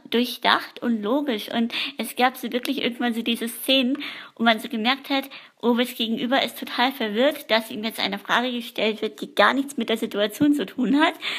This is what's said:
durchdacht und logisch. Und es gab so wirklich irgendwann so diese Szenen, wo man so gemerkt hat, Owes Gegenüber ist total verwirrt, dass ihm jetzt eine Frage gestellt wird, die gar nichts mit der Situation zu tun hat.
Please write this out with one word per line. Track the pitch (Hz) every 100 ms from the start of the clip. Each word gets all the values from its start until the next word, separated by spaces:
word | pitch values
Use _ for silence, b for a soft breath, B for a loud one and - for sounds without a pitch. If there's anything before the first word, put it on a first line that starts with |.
| -
durchdacht | 233 247 - 196 226 - -
und | 247 226
logisch. | 202 269 294 214 -
Und | 233 233 B 285 -
es | 233 -
gab | 254 254
so | 240
wirklich | 247 269 262
irgendwann | 247 233 240
so | 226
diese | 233 233 233
Szenen, | - - 269 254 285 B B B -
wo |
man | 233 220
so | 226
gemerkt | 226 220 269 -
hat, | 269 269 B B _
Owes | 233 240 247
Gegenüber | - 226 226 247 269
ist | - -
total | - - 254
verwirrt, | 269 220 208 269 294 -
dass | - -
ihm | 240
jetzt | 220 -
eine | - 196
Frage | - 196 247
gestellt | 240 233 - 220 214
wird, | 220 -
die | -
gar | - 208
nichts | 254 277 -
mit | 226
der | 226
Situation | 226 208 214 - 294
zu | 294 196
tun | - 226 277
hat. | 330 330 B